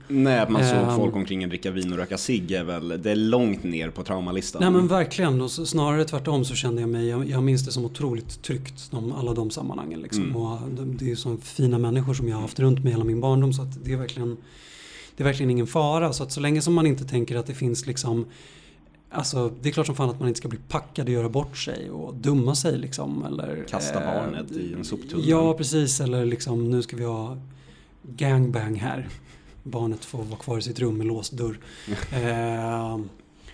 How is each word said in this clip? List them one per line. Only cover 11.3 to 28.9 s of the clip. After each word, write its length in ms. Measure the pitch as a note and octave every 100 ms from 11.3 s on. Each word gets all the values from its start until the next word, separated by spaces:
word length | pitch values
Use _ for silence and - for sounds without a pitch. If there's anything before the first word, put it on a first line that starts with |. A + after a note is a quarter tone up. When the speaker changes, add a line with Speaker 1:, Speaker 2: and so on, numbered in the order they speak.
| A2+
Speaker 2:
fina 400 | - - B2+ A#2+
människor 360 | A#2+ C3 C3
som 140 | C3 A#2
jag 80 | G#2+
har 60 |
haft 180 | A2 -
runt 240 | C3 C3
mig 80 | C3
hela 100 | A2+
min 180 | A2+ A2+
barndom, 320 | C3+ C3+ C3+
så 80 | C3+
att 220 | C3 - B2+
det 80 |
är 40 | C3
verkligen, 400 | B2 B2+ A#2 A2+ - - - - - - - -
det 80 |
är 20 | C#3
verkligen 240 | C3+ C3
ingen 180 | B2 A#2+
fara. 460 | E3 D3 D#3+ E3
Så 100 | C3
att 80 | C3+
så 80 | D3
länge 220 | C#3+ D3+
som 120 | D#3
man 120 | E3+ D#3+
inte 200 | C3 C3
tänker 300 | B2+ A2+ A#2+
att 100 | A#2+
det 80 |
finns, 320 | C3 B2+ A#2 -
liksom, 380 | A#2+ B2 A#2 A2+ - - - - - - _ - -
alltså, 360 | C3+ C3 A#2+ A#2+
det 80 | C#3
är 40 |
klart 120 | D3 D3+
som 100 | C3+
fan 140 | B2+
att 100 | C3+
man 80 | B2+
inte 100 | A#2
ska 100 | -
bli 120 | A2 -
packad 380 | D3+ - - B2
och 60 |
göra 160 | A#2+ A#2
bort 280 | B2+ C3+ -
sig 320 | - B2+ -
och 240 | D3+ D3+ C3
dumma 400 | C#3 C#3+ B2 -
sig, 220 | E3+ C3
liksom, 460 | C3+ C#3+ C#3 D3 -
eller, 400 | C#3+ - D2+ -
Speaker 1:
Kasta 340 | - D2 D2
Speaker 2:
eh, 100 | D2 D#2
Speaker 1:
barnet 300 | D2+ D2+ -
i 220 | D#2+ F2+
en 100 | -
soptunna. 400 | - - C#3 E3+ D3+
Speaker 2:
Ja, 280 | D#3+ D#3+
precis. 480 | D#3 C3+ D#3 C#3 C3
Eller 240 | C3 B2 A#2+
liksom, 460 | A#2 C3+ A#2 A#2
nu 100 | B2
ska 160 | A#2 A#2
vi 60 | A#2
ha 320 | A2+ A2 C3 - - - - - -
gangbang 720 | C3+ B2 C#3 C3 B2+ A2+ G#2+ G#2+
här. 340 | B2